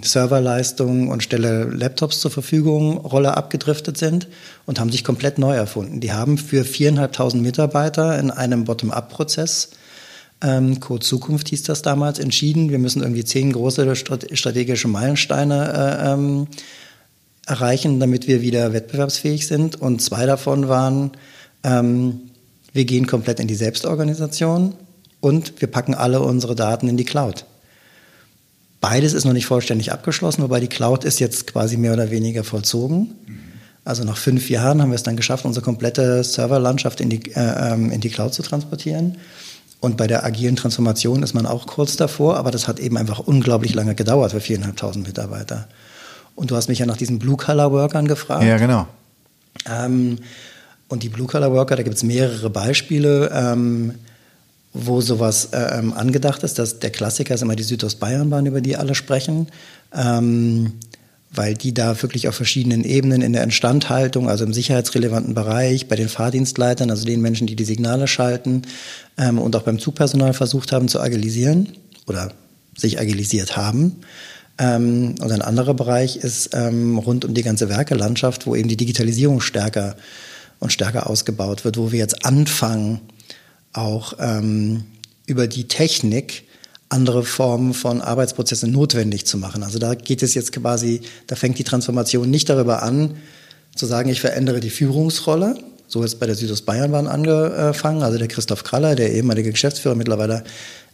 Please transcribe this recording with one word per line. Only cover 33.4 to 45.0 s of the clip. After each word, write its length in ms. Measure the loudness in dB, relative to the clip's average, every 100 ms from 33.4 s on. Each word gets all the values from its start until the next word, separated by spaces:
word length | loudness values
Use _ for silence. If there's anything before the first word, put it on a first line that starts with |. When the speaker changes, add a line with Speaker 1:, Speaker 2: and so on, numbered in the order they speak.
| -20 -20 -20 _
Speaker 1:
Also 200 | -6 -4
nach 120 | -4 -2
fünf 340 | 0 0 0
Jahren 320 | 0 2 2
haben 80 | 2
wir 60 | 0
es 60 |
dann 140 | -2 -2
geschafft, 280 | -2 -2
unsere 200 | -2 -2
komplette 600 | -2 -2 -2 2 2 2
Serverlandschaft 760 | 0 -2 2 2 2 0 -2 -2
in 100 | -2
die, 200 | -2 -4
äh, 400 | -2 0 0 0
ähm, 180 | 0 0
in 100 | 0
die 100 | -4
Cloud 240 | -2 -4
zu 80 | -4
transportieren. 760 | -4 -4 -4 -6 -4 -2 -2 -4 -14 -20 -20 -20 -20 -4
Und 180 | -2 0
bei 80 | 2
der 180 | 0
agilen 320 | 0 0 0 0
Transformation 640 | 0 0 0 2 0 0
ist 120 | 0
man 100 | -2
auch 220 | -2 -4 -6
kurz 300 | -2 -2 0
davor, 420 | -2 2 2 2
aber 120 | 0
das 180 | -2 -4
hat 120 | -4
eben 160 | -2 -2
einfach 220 | -2 -2
unglaublich 560 | 2 4 4 2 2
lange 200 | 0 0
gedauert 380 | 0 4 4 4
für 80 | 0
viereinhalbtausend 640 | -2 -4 -4 -6 -6 -6